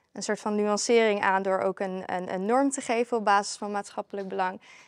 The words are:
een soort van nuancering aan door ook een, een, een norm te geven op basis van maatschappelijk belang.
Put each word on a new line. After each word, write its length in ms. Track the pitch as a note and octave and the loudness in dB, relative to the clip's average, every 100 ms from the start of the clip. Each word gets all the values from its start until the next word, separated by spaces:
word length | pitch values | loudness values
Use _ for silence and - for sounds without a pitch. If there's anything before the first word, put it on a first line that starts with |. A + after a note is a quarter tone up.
| _ | _
een 100 | - | -8
soort 160 | G3 G#3 | -4 -4
van 160 | A3 G#3 | -2 0
nuancering 640 | G#3 G#3 - A#3 A3 G3+ | 2 2 4 4 6 4
aan 200 | G3+ F#3+ | 2 2
door 180 | G3 F#3+ | 2 0
ook 200 | G3 F#3 | 0 -2
een, 240 | F#3+ F#3 - | -4 -6 -6
een, 280 | F3+ F#3 | -6 -4
een 120 | F#3 G3+ | -4 0
norm 240 | B3 C#4 | 2 2
te 120 | C4+ | 0
geven 360 | - A3+ A#3+ A#3 | -2 -2 0 0
op 80 | G#3 | 2
basis 320 | G3+ G3+ - | 2 2 -6
van 140 | G#3 | -6
maatschappelijk 560 | G3+ G3+ - G#3 G3+ F#3+ | -6 -6 -10 -8 -8 -6
belang. 340 | F#3+ F#3 G3+ - - | -2 -2 -4 -16 -20